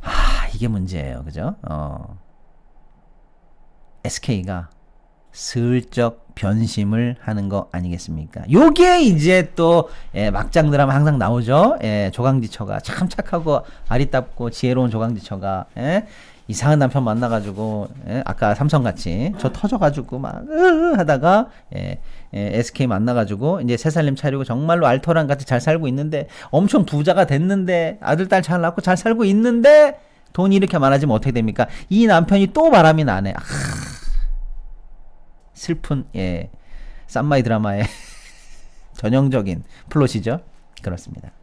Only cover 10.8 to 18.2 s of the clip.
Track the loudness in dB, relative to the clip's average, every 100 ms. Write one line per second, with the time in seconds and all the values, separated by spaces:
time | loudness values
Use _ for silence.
10.8 | 4 4 4 2 2 0 2 4 4 2
11.8 | -2 0 -2 0 0 0 -2 -10 -8 -8
12.8 | -8 -4 -4 -4 -4 -4 0 -2 -4 -10
13.8 | -2 0 0 -2 -4 -8 -8 -4 -2 0
14.8 | 0 -2 -4 -6 -8 -8 -6 -6 -8 -8
15.8 | -4 -4 -4 -18 -20 -20 -12 -4 2 2
16.8 | 2 0 -2 -2 -2 -4 -4 -8 -6 -6
17.8 | -10 -14 -10 -8